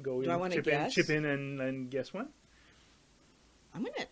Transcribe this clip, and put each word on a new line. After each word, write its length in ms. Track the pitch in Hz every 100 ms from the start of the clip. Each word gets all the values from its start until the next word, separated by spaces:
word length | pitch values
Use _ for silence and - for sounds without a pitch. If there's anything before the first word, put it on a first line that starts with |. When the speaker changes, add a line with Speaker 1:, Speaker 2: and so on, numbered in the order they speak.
Speaker 1:
go 200 | 135 127
Speaker 2:
Do 100 | 135
I 40 | 170
Speaker 1:
in, 40 |
Speaker 2:
wanna 160 | 180 170
Speaker 1:
chip 120 | 156
in, 60 | 143
Speaker 2:
guess? 180 | 156
Speaker 1:
chip 160 | 185 160
in 160 | 151 151
and, 340 | 139 139 139
and 320 | 131 135 127
guess 220 | 131 123
one? 160 | 190 285 - - - - - - - - - - - - - -
Speaker 2:
I'm 100 | 151
gonna, 220 | 330 605 -